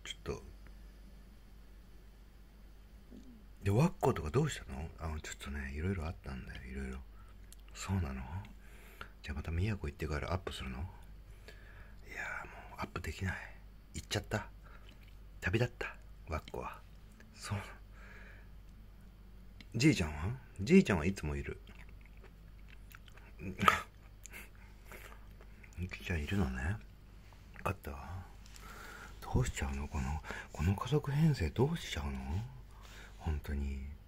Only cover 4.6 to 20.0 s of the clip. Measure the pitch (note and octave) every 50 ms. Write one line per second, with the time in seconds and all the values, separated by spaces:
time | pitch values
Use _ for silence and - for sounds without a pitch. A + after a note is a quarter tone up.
4.6 | - - C2+ C2 D#2+ D#2 - - D#2 E2 D#2 D2+ - - - - - C2+ C#2 C#2+
5.6 | C#2 C2+ C#2 D2+ D#2+ F#2+ G2 F2+ D2+ D#2+ - - - - C2+ B1+ - - - -
6.6 | B1+ B1+ C2 C2+ C2+ C2 C2 C2+ - - - - - - - - - - - -
7.6 | - - - - - - F#2+ G2 E2+ C2+ C2+ C2 C2 - E2 G2 G#2 - - -
8.6 | - - - - - - - - - - - - - - C#2 C#2 - - E2 E2
9.6 | F#2 A2+ G#2+ - - C#2+ C#2+ - D#2+ D2 D2+ C#2+ C2 - E2+ F2+ - - - -
10.6 | - C2 B1+ A#1+ E2+ F2+ - - - - - - - - - - - - - -
11.6 | - - - - - - - - - - - - - - - - - - - -
12.6 | - - - - - - - E2 - F2 - - F#2+ F#2 D#2+ - - - - -
13.6 | - - - - - - - - - - - G#2 G2+ - - G#2 - - - -
14.6 | - - - - - - - - - - - - - - - - - - F#2 A2
15.6 | B2 - - - - - - - - - - - - - D#2+ - - - - B1+
16.6 | B1+ - - - - - - - - - - - - - - - - - G2+ G2
17.6 | - - - - - - - - - - - - - - - - - - - -
18.6 | - - - - - - - - - - - - - - - - - - - -
19.6 | - - - A#2+ B2 D#3+ B2 -